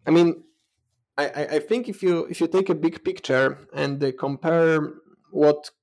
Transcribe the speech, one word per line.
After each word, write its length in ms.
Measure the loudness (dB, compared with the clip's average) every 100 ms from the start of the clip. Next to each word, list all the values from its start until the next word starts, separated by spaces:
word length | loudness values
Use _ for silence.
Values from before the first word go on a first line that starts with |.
| 2
I 40 |
mean, 320 | 4 4 0 -10 _ _ _ _ _ _ -4
I, 80 | -4
I, 200 | -4 -2 -2
I 40 |
think 300 | 0 -2 -4
if 120 | -2
you, 240 | 0 0 -2
if 120 | -4
you 80 | 0
take 220 | 0 0
a 60 | 0
big 280 | -2 -2
picture 640 | -8 -6 -2 2 2 -2 -10
and, 280 | -6 -4 -2
uh, 120 | -4 -2
compare 760 | -6 -4 0 2 4 2 -2 -10 _ _ _
what 400 | 2 4 2 -4 -20